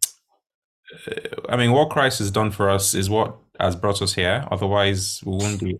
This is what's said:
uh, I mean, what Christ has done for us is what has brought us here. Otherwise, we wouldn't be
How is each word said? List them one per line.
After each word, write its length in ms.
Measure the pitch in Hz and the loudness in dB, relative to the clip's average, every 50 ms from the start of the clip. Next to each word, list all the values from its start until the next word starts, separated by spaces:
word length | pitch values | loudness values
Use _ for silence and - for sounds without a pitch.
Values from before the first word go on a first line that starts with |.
| - - - _ _ _ _ _ _ _ _ _ _ _ _ _ _ - - - - - | -6 -6 -6 _ _ _ _ _ _ _ _ _ _ _ _ _ _ -20 -20 -16 -14 -12
uh, 40 | - - - - - - - - | -10 -10 -10 -12 -12 -12 -8 -4
I 80 | 117 | 0
mean, 160 | 123 120 117 123 | 2 4 4 4
what 180 | 139 156 160 | 4 4 2
Christ 300 | - 151 139 131 127 - | 2 2 2 2 2 0
has 100 | 110 98 | -2 -2
done 220 | 98 110 107 107 101 | 0 0 0 0 0
for 180 | - 104 98 | 2 2 4
us 240 | 98 98 98 - - | 4 2 2 0 0
is 160 | 90 95 98 | 0 0 0
what 260 | 104 110 110 - - - _ _ _ - | 2 0 0 -2 -4 -10 _ _ _ -2
has 160 | - 95 90 | -2 -2 0
brought 260 | 85 101 104 101 98 | 0 0 0 0 0
us 140 | 101 95 - | -2 -2 0
here. 320 | - 92 90 98 123 143 - | 0 0 0 0 0 -2 -4
Otherwise, 680 | - 95 101 95 101 101 101 98 98 95 95 - - - - | -4 -2 0 2 2 2 2 2 2 0 -2 -6 -8 -8 -6
we 60 | 98 95 | -4 -2
wouldn't 280 | 95 101 104 104 98 | -2 -2 -2 -2 -2
be 160 | 104 95 92 - | -4 -4 -4 -4